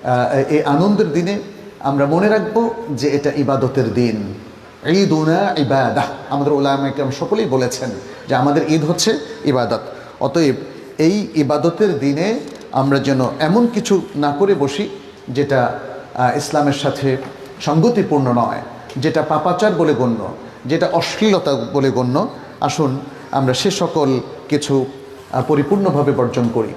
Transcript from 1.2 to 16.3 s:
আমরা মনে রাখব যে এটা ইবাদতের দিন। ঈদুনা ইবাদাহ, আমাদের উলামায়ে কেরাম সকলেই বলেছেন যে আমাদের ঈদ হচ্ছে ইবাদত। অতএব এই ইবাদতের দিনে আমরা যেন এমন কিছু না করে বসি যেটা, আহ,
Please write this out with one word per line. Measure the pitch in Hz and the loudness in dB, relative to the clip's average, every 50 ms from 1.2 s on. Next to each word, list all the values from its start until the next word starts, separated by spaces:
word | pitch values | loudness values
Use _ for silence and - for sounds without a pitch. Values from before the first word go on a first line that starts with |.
| 170 190 202 208 - - - - - - - - | 0 0 -4 -4 -6 -10 -16 -18 -18 -18 -16 -6
আমরা | - 139 143 143 143 | -4 -2 2 2 2
মনে | 143 160 175 202 208 | 2 2 2 4 4
রাখব | 214 220 180 - - 226 233 226 - - - - | 2 2 0 0 0 0 0 0 -2 -6 -8 -6
যে | 143 117 131 147 | -4 -2 0 0
এটা | 135 139 143 147 135 | 0 2 0 0 0
ইবাদতের | 143 139 120 139 127 131 123 - 139 123 110 98 | 0 0 0 2 2 0 0 2 0 0 0 2
দিন। | 120 123 117 110 107 101 98 101 - - - - - - - - - - | 2 2 2 0 -2 -4 -8 -10 -12 -16 -18 -20 -20 -20 -20 -20 -8 -2
ঈদুনা | 143 170 196 202 165 160 156 156 156 165 185 202 190 - 160 | 0 2 4 4 4 2 2 4 2 2 2 2 0 0 0
ইবাদাহ, | 143 120 135 135 123 113 - 143 - - - - - - | 0 2 2 2 2 2 0 0 -2 -2 -6 -12 -8 -4
আমাদের | 135 143 139 147 | -2 0 2 2
উলামায়ে | 147 139 139 135 139 139 139 135 | 2 2 2 2 0 0 -2 -4
কেরাম | 131 147 135 127 | -2 -2 -4 -4
সকলেই | 123 - 170 170 - 220 226 | -2 -4 -2 -2 0 0 0
বলেছেন | 156 131 131 127 120 - - 135 120 101 95 - - - - - - | 0 2 0 0 0 -2 -6 -6 -8 -8 -10 -12 -14 -16 -16 -4 -2
যে | 135 | 0
আমাদের | 127 135 143 143 160 151 151 | 2 2 4 2 2 2 2
ঈদ | 156 165 147 | 2 2 2
হচ্ছে | 147 170 - - 214 226 294 - - - - - | 0 0 2 2 0 0 0 -4 -10 -14 -4 -2
ইবাদত। | 147 131 127 120 107 117 - - - - - - - - - | 0 2 2 0 0 -2 -4 -4 -10 -14 -16 -18 -18 -6 -4
অতএব | - 135 - 170 160 139 123 - - - - - - - - - | -4 0 2 2 2 2 2 -2 -6 -14 -14 -16 -18 -16 -2 2
এই | 156 165 196 214 196 - - | 2 2 2 2 -2 -2 0
ইবাদতের | 156 143 127 147 147 156 170 165 - 214 196 170 - | 0 2 2 2 2 2 0 2 2 0 2 2 0
দিনে | 127 143 139 151 175 208 226 285 - - - - - - | 0 0 0 0 0 0 -2 -4 -6 -10 -14 -16 -14 -4
আমরা | - 135 135 139 139 139 | -2 0 2 4 2 2
যেন | - 135 135 127 127 117 - - | 2 2 2 2 2 0 0 0
এমন | 156 156 185 233 240 | 0 2 4 4 4
কিছু | 233 233 208 - - 196 180 - - - | 4 2 -2 2 2 2 2 2 -2 -4
না | 143 147 143 143 - | -2 -2 0 2 2
করে | 196 196 196 | 2 2 4
বসি | 143 139 135 - - 208 - - - - - - - - - | 2 2 -2 0 -4 -6 -6 -8 -14 -16 -18 -20 -16 -12 -6
যেটা, | 123 131 143 143 143 131 120 - - - - - - - - - - | -2 -2 0 2 2 2 2 0 -2 -6 -10 -12 -12 -14 -14 -12 -2
আহ, | - 127 123 | 0 0 2